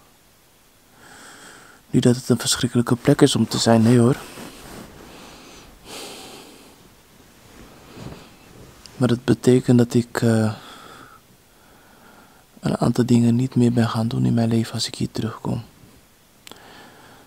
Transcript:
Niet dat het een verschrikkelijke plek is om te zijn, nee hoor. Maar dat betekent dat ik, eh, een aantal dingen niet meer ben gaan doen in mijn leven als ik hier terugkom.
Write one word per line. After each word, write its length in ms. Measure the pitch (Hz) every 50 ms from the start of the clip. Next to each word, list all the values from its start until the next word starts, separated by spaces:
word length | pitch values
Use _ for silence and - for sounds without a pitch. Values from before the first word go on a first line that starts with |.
| _ _ _ _ _ _ _ _ _ _ _ _ _ _ _ _ _ _ _ - - - - - - - - - - - - - - - - - _ _
Niet 140 | - 131 123
dat 120 | 127 120
het 140 | 127 - -
een 80 | 123 117
verschrikkelijke 580 | - - - - - 120 - 123 117 - 127
plek 260 | 120 - 143 143 -
is 140 | 147 139 -
om 120 | 113 110 -
te 100 | - -
zijn, 240 | - 117 117 113
nee 180 | 110 117 127 120
hoor. 180 | 117 120 143 - - - - - - - - - - - - - - - - - - - - - - - - - - - - - - - - - - - - - - - - - - - - - - - - - - - - - - - - _ _ _ _ - - - _ _ - - - - - - - - - - - - - - - - - - - - - - - - - - - - - - - -
Maar 100 | 131 120
dat 160 | 120 120 -
betekent 540 | 120 117 - - 127 123 127 - - 123 120
dat 160 | 120 120 -
ik, 280 | 120 117 - - -
eh, 320 | 120 117 113 110 110 107 110 - - - - - - - - - - - - - _ _ _ _ _ _ _ _ _ _ _ - _ - - - - - - - - - _ _ _ _ _ -
een 180 | - - - -
aantal 280 | - 123 120 - 120
dingen 300 | 117 120 117 117 117 117
niet 200 | 120 127 127 -
meer 180 | 123 120 120 120
ben 160 | 123 113 113
gaan 180 | - 117 113 120
doen 180 | 123 127 127
in 80 | 123 120
mijn 160 | 117 113 113
leven 240 | 117 113 113 - -
als 140 | 117 - -
ik 80 | -
hier 160 | - 120 -
terugkom. 520 | - - 107 113 - - - - 123 113 110 - - _ - - - - _ _ _ _ _ _ _ _ _ - - - - - - - - - - - - - - - -